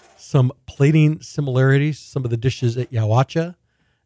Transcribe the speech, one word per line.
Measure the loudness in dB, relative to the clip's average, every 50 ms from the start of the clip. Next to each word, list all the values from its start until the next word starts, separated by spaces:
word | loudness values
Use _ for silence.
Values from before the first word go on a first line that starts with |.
| _ _ _
some | _ -14 -2 0 2 2 0 -2 _ _
plating | -16 -2 0 2 2 4 4 4 2 0 -2
similarities | -10 -10 -8 -6 -6 -2 0 2 2 2 2 2 0 -2 -4 -8
to | -12
some | -10 -8 -6 -4
of | -4
the | -4
dishes | -2 -2 -4 -2 0 -2 -2 -2
at | -2 -6 -6
Yawacha. | -4 -4 -2 0 2 0 0 0 -2 -6 -6 -6 -10 _ _ _ _ _ _ _ _ _ _